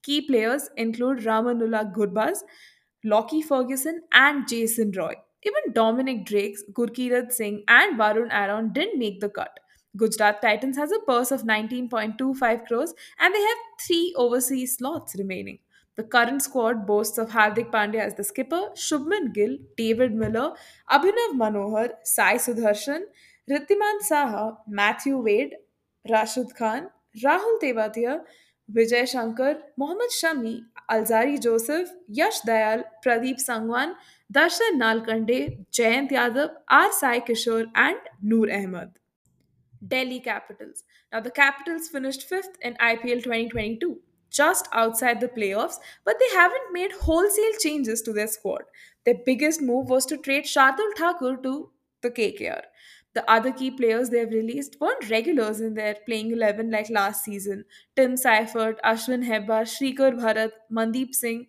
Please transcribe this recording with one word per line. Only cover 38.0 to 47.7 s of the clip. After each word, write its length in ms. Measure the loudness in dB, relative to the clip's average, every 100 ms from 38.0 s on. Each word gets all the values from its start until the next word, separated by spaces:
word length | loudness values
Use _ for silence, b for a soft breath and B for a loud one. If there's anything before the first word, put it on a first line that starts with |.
| -10 -8
Noor 300 | 0 2 2
Ahmed. 380 | 0 -4 -8 -12 _ _ _ _ _ _ _ _ -20 -6
Delhi 340 | -4 -4 -6
Capitals. 600 | -6 -8 -8 -18 -18 -18 _ b b
Now, 80 | -8
the 100 | -6
Capitals 580 | 4 4 4 -6 -8 -6
finished 340 | -6 -6 -8
fifth 340 | -6 -6 -6 -10
in 140 | -10 0
I 160 | 0 0
P 160 | -2
L 80 | -2
twenty 280 | -2 -4 -2
twenty-two. 500 | -4 -6 -4 -6 -6 _ _ _
just 340 | 2 2 2 -2
outside 480 | 0 0 2 0 0
the 60 | -2
playoffs, 500 | -2 -2 -2 -4 -6 B B
but 140 | -2 4
they 160 | 4 6
haven't 380 | 4 4 -6
made 180 | -4 -6
wholesale 680 | -2 0 2 2 2 0 0
changes 400 | -2